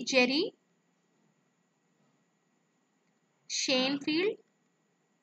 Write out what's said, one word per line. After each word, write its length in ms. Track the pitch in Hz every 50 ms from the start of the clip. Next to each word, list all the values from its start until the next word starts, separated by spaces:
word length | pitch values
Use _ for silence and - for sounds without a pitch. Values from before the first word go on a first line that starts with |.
| 247 - -
Jerry 300 | 262 247 247 262 294 370 466 - _ _ _ _ _ _ _ _ _ _ _ _ _ _ _ _ _ _ _ _ _ _ _ _ _ _ _ _ _ _ _ _ _ _ _ _ _ _ _ _ _ _ _ _ _ _ _ _ _ _ _ _ _ _ _ _ _ _ -
Seinfeld, 840 | - - - - 277 254 254 262 285 277 - - 302 320 359 415 466 - - _ _ _ _ _ _ _ _ _ _ _ _ _ _ _